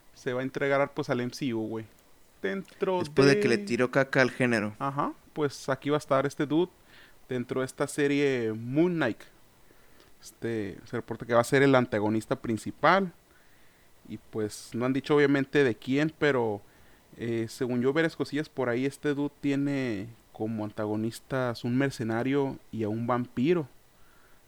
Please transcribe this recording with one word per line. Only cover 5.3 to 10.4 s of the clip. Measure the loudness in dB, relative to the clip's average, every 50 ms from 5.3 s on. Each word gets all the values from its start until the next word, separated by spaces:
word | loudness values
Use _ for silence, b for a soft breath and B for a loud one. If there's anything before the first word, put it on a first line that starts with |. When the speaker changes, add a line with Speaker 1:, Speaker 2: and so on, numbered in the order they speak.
| -6
Speaker 1:
pues, | -4 -4 -4 -4 -6 -6 -6
aquí | -6 -4 -2 -2
va | -2 -2
a |
estar | 0 0 0 0 0
este | 0 -2 -4 -2
dude | 0 2 0 0 0 -4 _ b b b b b b b b -12 -8
dentro | -6 -6 -6 -4 -4 -4
de | -4 -4
esta | -4 -6 -6 -4
serie | -2 0 0 2 2 2 2 2 2 0 0 -2 -4
Moon | -4 -6 -2 2 2 2 2 2
Knight. | 0 0 -2 -2 -6 -10 -20 -20 -20 -20 -20 _ _ b b b b b b b b b b b -20
Este, | -20 -20 -16 _